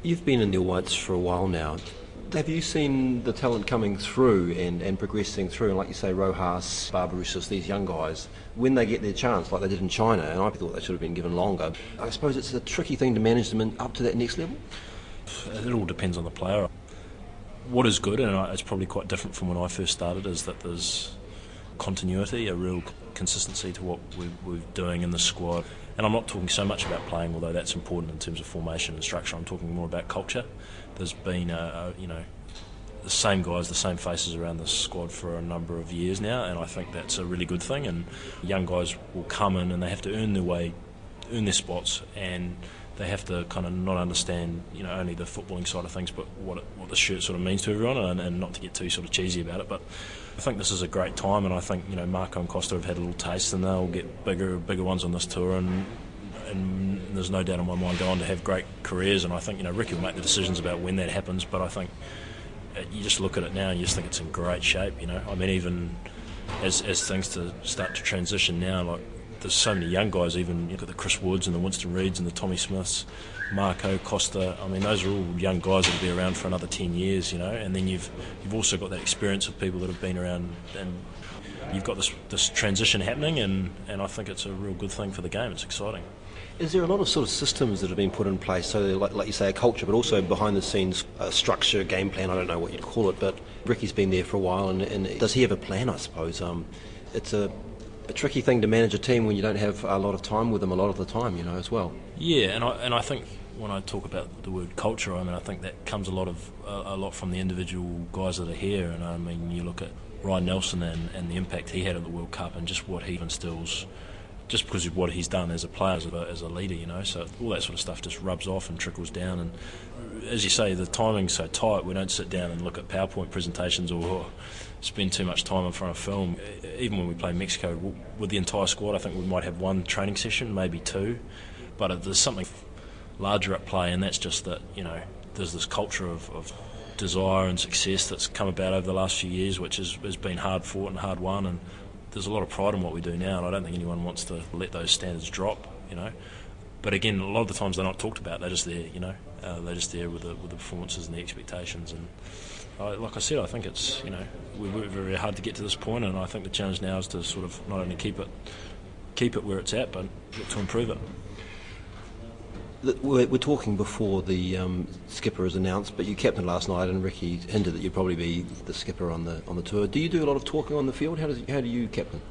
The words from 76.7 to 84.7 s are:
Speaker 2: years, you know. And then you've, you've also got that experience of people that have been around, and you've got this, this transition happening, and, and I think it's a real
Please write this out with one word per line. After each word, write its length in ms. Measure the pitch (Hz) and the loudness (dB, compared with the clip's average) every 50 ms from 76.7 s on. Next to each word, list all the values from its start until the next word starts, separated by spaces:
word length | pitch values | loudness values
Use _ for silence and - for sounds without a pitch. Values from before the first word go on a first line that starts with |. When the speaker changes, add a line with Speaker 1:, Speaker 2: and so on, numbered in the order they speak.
| - - 98 87 85 | -4 -2 0 0 2
Speaker 2:
years, 400 | 87 92 95 98 95 85 - 92 | 2 2 4 4 2 2 0 -2
you 60 | 85 | -2
know. 120 | 87 92 | -2 -2
And 240 | 110 117 107 95 92 | -2 -2 -2 0 0
then 120 | 95 92 92 | 2 2 2
you've, 220 | 92 90 85 - - - - - - - - | 2 0 -2 -6 -8 -8 -10 -10 -10 -8 -6
you've 100 | 98 101 | -2 0
also 240 | 113 101 - - 90 | 2 2 2 2 2
got 120 | 98 95 | 0 -2
that 100 | 98 87 | -4 -4
experience 480 | 78 - - - - 101 98 98 95 - | 0 0 0 2 4 2 2 2 0 -2
of 100 | 90 - | -2 -2
people 220 | - 95 90 90 | -2 0 0 0
that 60 | 90 92 | -2 -2
have 120 | 90 - | -2 -2
been 180 | - 92 90 90 | -2 -2 0 0
around, 380 | 90 90 90 87 87 87 85 - - - - 95 | 0 0 0 -2 -2 -4 -6 -8 -10 -10 -8 -6
and 200 | 95 92 90 90 90 - - - - - - - - - 101 - - - 95 | -6 -6 -6 -6 -8 -10 -10 -10 -12 -10 -10 -10 -10 -10 -10 -8 -6 -4 -2
you've 100 | 98 92 | -2 0
got 140 | - 104 92 | 0 0 2
this, 160 | 95 - - - - - | 0 0 0 -4 -8 -4
this 180 | - 101 - - | 0 2 2 2
transition 520 | - - - 104 98 92 113 110 - 107 | 4 4 4 4 4 4 6 4 4 4
happening, 380 | 92 101 120 143 147 156 165 147 | 4 2 0 2 2 2 4 4
and, 320 | 110 98 95 95 95 90 - - - - | 4 4 2 2 2 0 -4 -8 -8 -6
and 120 | 104 98 | -4 -2
I 60 | 98 95 | -2 -2
think 220 | - - 104 92 | -2 -4 -6 -6
it's 160 | 95 - - | -4 -6 -4
a 80 | 101 98 | -6 -4
real 220 | 92 101 101 | -4 -4 -4